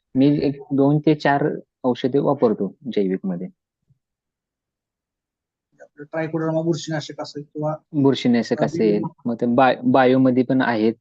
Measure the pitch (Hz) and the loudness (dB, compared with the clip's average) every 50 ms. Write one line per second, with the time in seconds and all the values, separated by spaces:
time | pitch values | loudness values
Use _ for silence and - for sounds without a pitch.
0 | _ _ - 131 135 147 147 156 - 147 135 - - - 139 135 135 139 151 151 | _ _ 0 2 4 4 4 2 0 -2 -4 -6 -8 -4 0 2 2 2 2 2
1 | 147 160 151 151 - 151 139 143 147 151 160 175 - _ _ _ - 127 120 - | 2 0 0 2 2 0 0 2 0 -2 -4 -6 -12 _ _ _ -4 -4 -2 -2
2 | - 127 127 143 156 147 139 - 127 113 104 - 101 92 - _ - 123 107 107 | -2 -2 0 0 0 0 0 2 2 0 2 0 -4 -8 -8 _ -12 -6 -4 -2
3 | 98 92 95 95 - 95 87 87 92 - _ _ _ _ _ _ _ _ _ _ | -2 -2 -2 -4 -4 -6 -8 -8 -10 -12 _ _ _ _ _ _ _ _ _ _
4 | _ _ _ _ _ _ _ _ _ _ _ _ _ _ _ _ _ _ _ _ | _ _ _ _ _ _ _ _ _ _ _ _ _ _ _ _ _ _ _ _
5 | _ _ _ _ _ _ _ _ _ _ _ _ _ _ _ _ - _ _ - | _ _ _ _ _ _ _ _ _ _ _ _ _ _ _ _ -20 _ _ -20
6 | 147 - - 160 160 156 165 160 160 160 160 160 165 165 160 - - 160 160 139 | -18 -10 -8 -8 -6 -4 -4 -4 -2 -2 -2 -2 0 0 -2 -2 -4 -6 -8 -8
7 | - - 147 - 143 - - 143 147 _ - 151 151 151 156 - _ - 165 147 | -8 -10 -12 -12 -12 -12 -12 -16 -16 _ -10 -6 -6 -6 -6 -8 _ -6 -2 2
8 | 135 139 123 - - 123 120 117 110 - 117 - 117 107 - - 113 104 - - | 2 2 2 2 2 2 2 2 0 -2 -2 -2 -2 -2 0 0 0 2 2 0
9 | - - - _ - 123 117 - 123 120 120 135 135 - - - 123 127 127 135 | -2 -6 -10 _ -8 -6 -4 -2 -2 0 2 4 4 4 2 0 0 2 2 4
10 | 131 127 127 131 131 131 123 127 127 127 131 131 123 120 120 110 107 113 110 _ | 4 4 4 4 4 2 2 2 0 0 0 0 0 0 0 0 0 0 0 _